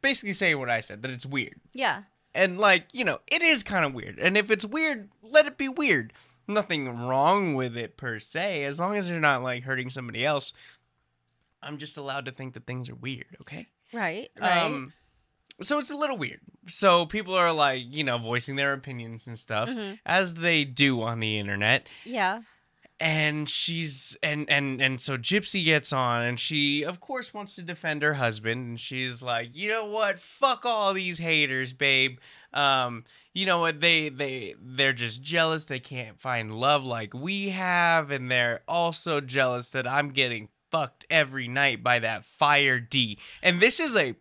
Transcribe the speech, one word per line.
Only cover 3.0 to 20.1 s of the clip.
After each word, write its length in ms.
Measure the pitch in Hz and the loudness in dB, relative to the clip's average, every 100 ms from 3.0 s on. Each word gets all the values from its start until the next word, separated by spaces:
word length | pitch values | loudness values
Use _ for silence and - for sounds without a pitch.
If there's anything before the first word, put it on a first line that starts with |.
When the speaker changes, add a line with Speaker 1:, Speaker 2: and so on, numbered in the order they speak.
Speaker 1:
know, 140 | 214 139 - | -2 -2 -2
it 160 | 320 | 2
is 220 | 339 285 | 4 4
kinda 240 | 196 196 151 | 2 0 0
weird. 300 | 127 - 101 | -2 -12 -2
And 180 | 175 202 | 2 2
if 140 | 208 | 2
it's 120 | 220 | 0
weird, 460 | 214 294 320 262 202 _ | 0 -2 -2 -4 -10 _
let 260 | 220 294 294 | 4 6 6
it 120 | 285 | 0
be 100 | 269 | -4
weird. 440 | 262 294 156 113 - _ _ - | 0 2 2 0 -12 _ _ -2
Nothing 420 | 208 - 160 135 120 123 | -2 0 -2 -4 -6 -2
wrong 480 | 131 147 196 185 | 4 6 4 4
with 220 | 135 127 117 | 0 -2 -4
it 200 | 113 - | -10 -10
per 220 | 127 110 | -8 -8
se, 460 | - 160 196 170 | -6 -4 -2 -2
as 140 | 143 147 | -4 -2
long 160 | 180 208 | -2 -2
as 140 | 180 | -2
you're 100 | 170 | 2
not, 220 | 151 135 | 2 2
like, 220 | 127 123 | 0 -6
hurting 260 | 127 131 127 | -4 -4 -4
somebody 340 | 131 120 113 | -8 -8 -2
else. 280 | 135 143 - - - _ _ _ _ _ _ _ _ _ | 0 0 -2 -6 -20 _ _ _ _ _ _ _ _ _
I'm 140 | 139 147 | -14 -12
just 200 | 147 - | -12 -10
allowed 300 | 139 139 131 | -8 -6 -8
to 60 | |
think 220 | 127 131 | -12 -14
that 120 | 123 - | -12 -10
things 220 | 127 120 | -10 -10
are 60 | |
weird, 420 | 120 120 131 - - | -10 -10 -10 -14 -20
okay? 260 | - 147 - _ _ | -16 -16 -16 _ _
Speaker 2:
Right, 380 | 233 185 175 - - | -6 -6 -6 -12 -4
right. 180 | 185 175 | 2 2
Speaker 1:
Um, 300 | 165 147 131 _ _ _ _ _ _ - | 2 -4 -10 _ _ _ _ _ _ -4
so 180 | 190 294 | -2 0
it's 120 | 262 | -2
a 60 | 294 | -4
little 200 | 294 240 | -4 -4
weird. 240 | 139 - - _ - | -8 -10 -20 _ -10
So 360 | - 196 175 | 2 6 6
people 300 | 160 214 185 | 4 -4 -2
are, 180 | 185 170 | 2 4
like, 300 | 165 143 131 120 | 4 2 2 -6
you 160 | 147 | -4
know, 120 | 139 120 | 0 0
voicing 380 | 113 120 117 139 | 0 -2 -2 -2
their 160 | 139 | -2
opinions 540 | 139 139 123 113 113 123 | -2 -8 -12 -10 -14 -14
and 100 | 113 | -16
stuff, 300 | - 110 117 | -6 -4 -2
Speaker 2:
Mm-hmm. 260 | 254 202 208 | -4 -8 -10
Speaker 1:
as 280 | - | 0